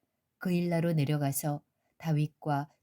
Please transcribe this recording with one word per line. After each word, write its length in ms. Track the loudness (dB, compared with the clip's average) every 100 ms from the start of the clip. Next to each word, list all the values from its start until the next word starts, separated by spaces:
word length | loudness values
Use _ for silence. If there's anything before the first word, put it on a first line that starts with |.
| _ _ _ _
그일라로 540 | -2 0 2 2 2
내려가서 680 | 2 2 0 0 -2 -4 -4 -8 _ _ _
다윗과 720 | -2 0 0 -4 -4 -2 -4 _